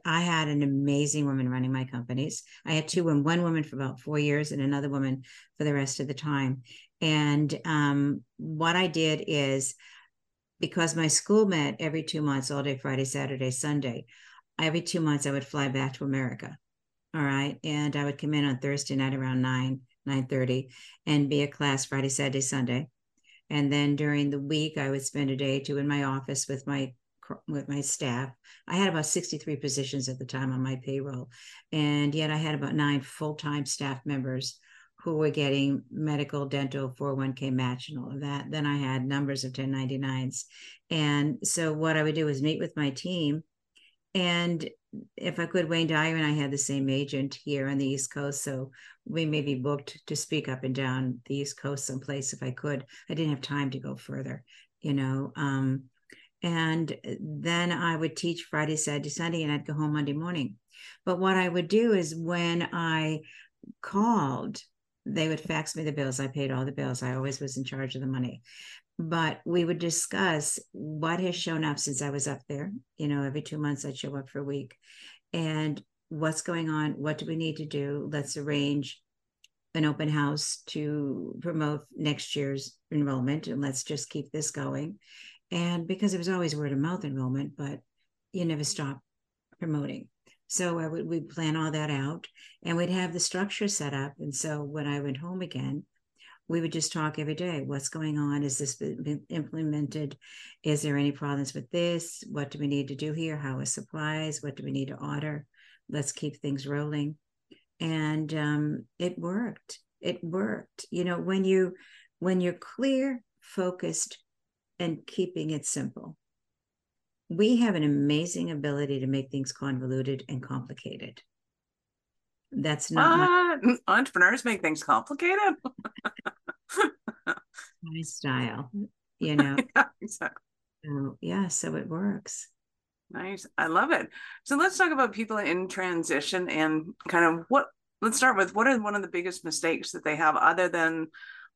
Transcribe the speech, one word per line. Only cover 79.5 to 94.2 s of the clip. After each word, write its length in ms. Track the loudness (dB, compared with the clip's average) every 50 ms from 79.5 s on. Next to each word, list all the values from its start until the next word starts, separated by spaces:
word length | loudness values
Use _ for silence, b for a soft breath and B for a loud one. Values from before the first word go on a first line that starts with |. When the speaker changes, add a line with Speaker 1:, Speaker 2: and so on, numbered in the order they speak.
| _ _ _ _ 0
Speaker 1:
an 100 | 2 2
open 240 | 2 2 2 0 0
house 540 | 2 2 2 2 2 0 -2 -4 -6 -8 -10 -8
to 720 | -6 -4 -2 -2 -2 -2 -2 -2 -2 -4 -6 -8 -8 -6 -6
promote 400 | -4 -2 0 0 0 0 -2 -6 -10 -8
next 400 | -2 0 0 0 0 -4 -4 -4
year's 420 | -2 -2 0 -2 -4 -6 -8 -14 _ _ _
enrollment, 560 | 0 0 2 2 2 2 2 2 0 0 -2
and 140 | -4 -4 -2
let's 240 | -2 -2 -2 -4 -4
just 260 | -4 -4 -4 -4 -6
keep 220 | -6 -6 -6 -4 -6
this 180 | -4 -4 -4
going. 480 | -4 -4 -4 -4 -4 -4 -4 -6 -8 -12 B B B B B B B B _ _ -2
And 340 | 0 0 0 0 -2 -2
because 260 | -4 -2 2 2 2 2
it 60 | 2
was 100 | 0 0
always 280 | 0 2 0 0 0
word 160 | -2 -2 0 0
of 60 | 2
mouth 260 | 2 0 0 -2 -4
enrollment, 480 | -4 -4 -2 -2 0 0 -2 -2 -4 -6
but 240 | -6 -6 -6 -6 -8 -12 _ _ _ _ _ _ _ _ _ -4
you 120 | -2 0
never 200 | 0 0 0 -2
stop 360 | -2 -2 -2 -4 -4 -6 -8 -12 _ _ _ _ _ _ _ _ _ -12 _
promoting. 480 | -4 -2 -2 -2 -2 -4 -6 -10 -12 -16 _ _ b b b b _ _
So 300 | -2 0 0 0 0 0
I 100 | -2 -2
would, 180 | -4 -4 -4
we'd 220 | -2 -2 -4 -4 -6
plan 260 | -6 -2 0 0 2
all 160 | 2 0 0
that 200 | 0 0 0 0
out, 360 | 0 0 0 -2 -4 -6 -10 -16 b b b b b b -4
and 120 | -2 0
we'd 140 | 2 2 2
have 220 | 2 0 0 -2 0
the 80 | -2
structure 480 | -2 0 0 0 -2 -2 -2 -2 -2 -2
set 260 | 0 -2 -2 -2 -2
up. 200 | -2 -4 -4 -6
And 160 | -8